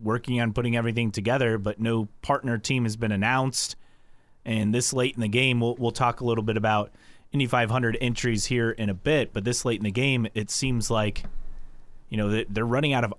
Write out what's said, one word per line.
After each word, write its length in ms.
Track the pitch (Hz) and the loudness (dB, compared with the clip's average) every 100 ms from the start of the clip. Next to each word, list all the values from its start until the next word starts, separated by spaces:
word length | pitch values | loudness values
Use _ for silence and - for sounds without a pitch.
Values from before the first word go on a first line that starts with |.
working 380 | 107 117 127 123 | -2 -2 0 0
on 140 | 117 | 0
putting 220 | 104 120 117 | 0 0 0
everything 360 | 117 117 117 | 0 0 0
together, 460 | 107 104 135 120 110 | 0 0 2 2 2
but 220 | 101 101 | -2 -2
no 280 | 113 113 107 - | 0 0 -2 -4
partner 380 | - 139 131 113 | 0 0 0 -2
team 240 | - 131 | 0 0
has 120 | 117 110 | 0 0
been 160 | 113 | 0
announced. 640 | 101 107 131 131 - - - - - - - _ - - | 2 2 2 0 -2 -4 -8 -18 -20 -20 -20 _ -12 -4
And 280 | 110 104 | 0 2
this 180 | 120 - | 2 2
late 220 | 131 131 | 2 0
in 80 | 120 | 0
the 60 | 107 | 0
game, 320 | 117 131 120 | 2 4 4
we'll, 160 | 117 120 | 2 0
we'll 160 | 117 | -2
talk 280 | - 123 - | 2 0 0
a 60 | 123 | 0
little 180 | 113 | 0
bit 140 | 107 107 | 0 0
about 340 | 110 107 101 - - - - | 2 2 0 -8 -20 -20 -6
Indy 160 | 143 123 | -2 0
five 240 | 127 113 | 2 2
hundred 260 | 127 117 113 | 2 0 0
entries 460 | 123 117 123 107 - | -2 0 0 0 0
here 240 | 123 113 | 0 0
in 180 | 113 104 | 0 -2
a 60 | |
bit, 400 | 90 139 151 113 | -2 0 0 0
but 120 | 107 104 | -2 -2
this 200 | 120 127 | -2 -2
late 140 | 110 | -2
in 40 | |
the 80 | 104 | -2
game, 360 | 107 135 127 110 110 | 0 2 2 0 -4
it 160 | 101 | -4
seems 380 | - 135 120 - | -2 -2 0 0
like, 340 | 113 107 - - - - - - - - - - | 0 0 -2 -4 -4 -4 -6 -10 -14 -16 -18 -6
you 80 | 107 | -2
know, 100 | 104 | 0
they, 180 | 107 - | 0 -2
they're 160 | 104 117 | -2 0
running 260 | 127 151 | 0 2
out 120 | 131 | 0
of 100 | 113 | -2